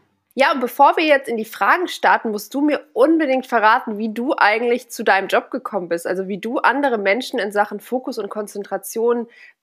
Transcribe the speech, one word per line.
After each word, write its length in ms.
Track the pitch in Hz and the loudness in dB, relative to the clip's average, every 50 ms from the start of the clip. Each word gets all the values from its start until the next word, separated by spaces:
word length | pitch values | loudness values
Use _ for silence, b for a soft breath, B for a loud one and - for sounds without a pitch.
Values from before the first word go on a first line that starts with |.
| _ _ _ _ _ _ - 240 | _ _ _ _ _ _ 0 2
Ja, 140 | 269 320 | 2 2
und 80 | 320 269 | 2 0
bevor 380 | 254 233 - - 277 311 359 359 | -4 -2 2 6 6 6 6 4
wir 60 | 320 | 4
jetzt 240 | 311 285 269 277 277 | 4 2 2 2 -2
in 80 | 233 214 | -6 -6
die 80 | 220 | -6
Fragen 420 | - - - 196 226 302 359 359 - | -6 -6 -2 0 2 2 2 0 -4
starten, 420 | - - - 190 196 220 - 226 | -4 0 2 4 4 2 2 -2
musst 220 | 208 208 - - | -6 -6 -8 -6
du 80 | - 277 | -4 0
mir 260 | 294 294 285 - - _ | 0 0 0 -2 -4 _
unbedingt 540 | - 214 254 302 330 311 311 262 262 262 247 | 0 2 4 4 4 4 2 2 0 0 -2
verraten, 500 | - 247 226 202 214 226 262 - 240 208 | -2 0 2 4 4 4 2 0 -4 -6
wie 160 | 202 226 226 | -4 -6 -6
du 220 | 208 233 240 285 - | -4 -4 -4 -2 0
eigentlich 540 | - - 202 214 226 247 240 240 247 - - | 2 4 4 2 2 0 0 -2 -2 -4 -8
zu 120 | - - | -10 -2
deinem 260 | 214 220 196 190 196 - | 0 2 2 2 2 0
Job 220 | - 240 - - | -2 -2 -2 -4
gekommen 380 | - 254 - - 214 196 180 165 | -8 -8 -6 -6 -6 -6 -4 -4
bist, 180 | 170 170 - | -4 -4 -4
also 220 | - 185 185 190 185 | -4 -4 -4 -4 -6
wie 80 | 208 | -6
du 220 | 175 - 226 262 - | -6 -6 -6 -2 0
andere 400 | - 214 240 277 285 269 240 214 | 2 2 2 2 0 0 0 0
Menschen 400 | 196 196 208 254 254 - - - | 0 0 0 0 -2 -6 -6 -4
in 140 | 185 214 | -4 -2
Sachen 280 | 202 202 208 - 208 202 | 0 0 0 -2 -4 -12
Fokus 380 | - - 233 254 254 277 247 226 | -8 -6 -6 -6 -6 -6 -8 -8
und 100 | 202 202 | -8 -8
Konzentration 1000 | - 214 208 202 - 202 196 - 196 185 - - - 226 226 240 240 240 226 233 B B B B B B | -8 -10 -10 -10 -10 -12 -10 -8 -8 -10 -8 -8 -6 -2 0 0 0 0 -4 -8 B B B B B B